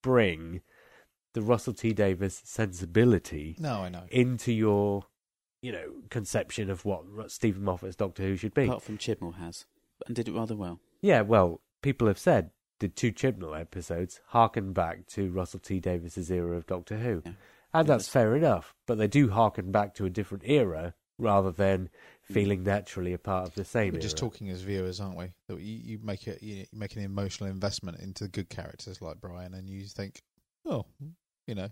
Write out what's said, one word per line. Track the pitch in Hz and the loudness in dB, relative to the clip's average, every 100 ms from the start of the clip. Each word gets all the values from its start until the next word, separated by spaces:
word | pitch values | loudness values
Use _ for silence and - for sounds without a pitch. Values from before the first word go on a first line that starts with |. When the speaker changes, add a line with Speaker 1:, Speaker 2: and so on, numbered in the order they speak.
Speaker 1:
bring | 131 127 101 80 82 90 _ _ _ - _ _ _ | 6 6 6 2 -6 -10 _ _ _ -20 _ _ _
the | 120 | -4
Russell | 107 117 - | 2 2 0
T | 113 113 | -2 -2
Davies | 107 101 90 98 - - | 2 2 2 -2 -4 -10
sensibility | - 107 87 87 95 123 98 - 78 78 80 | -4 -4 -4 2 6 8 6 2 -10 -8 -6
Speaker 2:
No, | 151 110 | -4 -4
I | 92 | -6
know. | 90 90 | -10 -2
Speaker 1:
into | 127 123 120 - | 2 2 2 0
your, | 113 110 101 101 101 - _ _ _ _ _ | 2 4 4 4 0 -4 _ _ _ _ _
you | 247 | -10
know, | 202 185 285 - | -10 -10 -14 -8
conception | 123 101 110 - - 98 | -8 -2 -4 -4 -4 -4
of | 95 101 | -4 -2
what | 90 87 | -4 -6
Ru-, | 104 107 | -14 -12
Stephen | - 117 95 | 0 0 2
Moffat's | 101 90 95 - | -2 -2 -6 -4
Doctor | 101 - | -4 -2
Who | 95 98 | -2 -2
should | 107 | -2
be. | - 131 | 0 0
Speaker 3:
Apart | 113 | 0
from | - 107 | -6 -8
Chibnall | - 104 87 87 | -4 -4 -6 -10
has, | 85 - - _ _ _ - | -12 -12 -20 _ _ _ -8
and | 120 | -6
did | 110 | -4
it | |
rather | 95 110 107 | -4 -4 -6
well. | 92 87 _ _ | -6 -8 _ _
Speaker 1:
Yeah, | 196 135 | 4 6
well, | 104 110 90 82 _ _ | 8 6 6 2 _ _
people | 139 131 113 | -2 4 2
have | 98 | 4
said | - 131 82 _ _ _ | 4 4 2 _ _ _
the | 98 | -6
two | - 120 | 0 -2
Chibnall | - 135 98 80 78 | 2 -2 -2 -8 -8
episodes | 85 92 82 85 92 - _ | -8 -10 -6 -4 -6 -10 _
harken | 117 113 117 98 | 4 4 2 -2
back | 95 85 90 - | -2 -2 -4 -10
to | - 95 | -4 -2
Russell | 92 90 95 | -2 -6 -10
T | - 95 | -4 -2
Davies's | 90 87 85 92 85 | -2 -4 -4 -8 -4
era | 90 87 85 | -2 -2 -4
of | - | -4
Doctor | 92 82 107 | -8 -6 -6
Who. | 120 92 85 | -2 -4 -6
Speaker 3:
Yeah. | 90 _ _ _ | -16 _ _ _
Speaker 1:
And | 160 156 | 2 4
Speaker 3:
Yeah, | |
Speaker 1:
that's | 123 - | 4 4
Speaker 3:
that's | |
Speaker 1:
fair | 135 110 135 | 4 4 6
enough, | 160 92 - _ - | 4 2 -2 _ -4
but | 110 | 0
they | 107 | 4
do | 139 131 | 6 6
harken | 101 110 - 92 | 6 4 2 0
back | 104 101 - | 0 0 -2
to | 95 | -2
a | |
different | 90 101 101 110 | -2 -6 -6 2
era | 147 104 78 87 - _ - | 4 4 0 -8 -10 _ -2
rather | 113 101 95 | 4 4 4
than | 87 98 95 90 _ - _ _ | 2 4 4 -2 _ -20 _ _
Speaker 3:
Mm. | |
Speaker 1:
feeling | 98 101 95 | 2 2 2
naturally | 92 101 98 - 90 | 2 0 -2 -6 -4
a | 90 | -4
part | - 92 90 | -2 -2 -2
of | - | -8
the | 95 | -2
same | 117 101 | 0 0
Speaker 2:
We're | 85 | 0
just | 104 - | -4 -4
Speaker 1:
era. | 123 | -4
Speaker 2:
talking | - 101 | -6 -10
as | 92 | -8
viewers, | 95 98 92 90 | -4 -2 -2 -6
aren't | 98 87 | -8 -8
we? | 90 - - | -12 -14 -14
That | 90 | -12
you, | 101 113 | -10 -12
you | 117 107 | -10 -10
make | 107 95 - | -8 -8 -8
it, | 90 | -12
you | 107 101 92 | -12 -12 -14
make | 107 104 110 | -10 -10 -8
an | |
emotional | 98 98 98 - 98 | -6 -4 -4 -4 -6
investment | 95 101 - 98 - | -4 -4 -4 -10 -12
into | 95 92 104 | -14 -10 -8
good | 104 90 | -8 -8
characters | - 80 - - 90 | -10 -12 -14 -16 -14
like | 85 78 | -12 -12
Brian, | 92 90 90 | -14 -12 -12
and | 92 95 | -14 -12
you | 98 101 | -12 -12
think, | - 98 - _ _ _ _ 330 | -10 -12 -12 _ _ _ _ -6
"Oh, | 139 - _ 143 170 _ _ - | -6 -6 _ -18 -18 _ _ -10
you | 104 | -8
know | 98 | -8